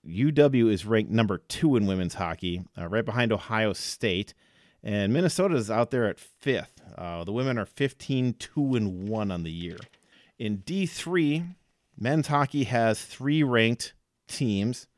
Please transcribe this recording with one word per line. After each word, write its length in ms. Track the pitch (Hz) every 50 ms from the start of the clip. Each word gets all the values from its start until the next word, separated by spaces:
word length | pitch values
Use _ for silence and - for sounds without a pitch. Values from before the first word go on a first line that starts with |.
| -
U 260 | - 82 104 131 156
W 360 | 151 143 147 143 131 127 117 113
is 160 | 104 87 101
ranked 260 | 104 113 110 107 -
number 260 | 104 113 113 98 98 85
two 380 | _ _ - - 139 143 135
in 100 | 120 101
women's 280 | 98 95 92 90 85 -
hockey, 480 | - 92 82 - - - 90 87 90 90 - _ -
uh, 100 | 87 85
right 160 | 101 113 117
behind 280 | - 110 123 120 113
Ohio 400 | 110 95 - - 110 110 110 107
State. 600 | 92 - - - - - - 107 90 92 104 - - _ _ _ _ _ _ _ _ _
And 300 | - 107 104 104 101 98
Minnesota's 580 | 120 156 185 165 - - 185 196 170 127 110 101
out 200 | 110 113 120 -
there 160 | - 123 117
at 120 | 101 - -
fifth. 640 | - - _ _ - 143 127 95 80 - _ - - 95 - -
Uh, 260 | 87 87 85 85 85
the 80 | 92
women 240 | 104 120 131 135 123 113
are 80 | 98
fifteen 680 | - _ - 139 131 - _ - - 135 127 127 127 110
two 400 | _ - - _ 151 143 135 131
and 340 | 120 107 98 92 90 95 104
one 220 | 110 110 104 98
on 120 | 90 87 82
the 80 | 82
year. 260 | 82 82 87 85 87 - - _ _ _ _ _ _ _ _ _ _ _
In 180 | 117 107 104
D 300 | 98 92 - 175 196 190
three, 580 | 165 - - - 165 180 180 160 143 147 160 175 175 185 _ _ _ _ _ _ _ _
men's 300 | - 104 123 151 160 147
hockey 380 | - 147 143 143 131 - 143 131
has 400 | 104 127 117 113 113 110 - -
three 400 | - - - 127 143 151 156 147
ranked 480 | 131 123 117 113 113 120 - - - - _ _ _ _ _ _
teams. 640 | - - - 143 113 101 98 101 120 123 - - _ _